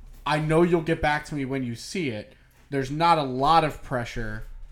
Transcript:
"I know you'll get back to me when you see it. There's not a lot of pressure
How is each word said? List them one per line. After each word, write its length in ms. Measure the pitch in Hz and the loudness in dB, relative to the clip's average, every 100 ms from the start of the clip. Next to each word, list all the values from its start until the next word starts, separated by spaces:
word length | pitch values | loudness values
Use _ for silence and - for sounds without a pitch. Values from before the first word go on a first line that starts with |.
| - - - | -20 -10 -2
"I 120 | 151 | 0
know 220 | 156 160 | 2 4
you'll 180 | 175 170 | 4 4
get 180 | 160 160 | 0 0
back 220 | 151 147 - | 0 -2 -4
to 80 | 151 | -6
me 80 | |
when 180 | 131 135 | -4 -4
you 120 | 123 113 | -4 -8
see 320 | - 196 151 | -8 -4 -4
it. 260 | 107 104 - _ _ _ | -6 -10 -18 _ _ _
There's 200 | 139 131 | -4 -4
not 280 | 147 170 160 | 2 4 4
a 40 | |
lot 400 | 135 127 139 165 | 2 2 4 6
of 180 | 156 - | 4 -4
pressure 600 | - 131 117 - 113 107 - - - | -6 -4 -4 -6 -6 -8 -10 -12 -14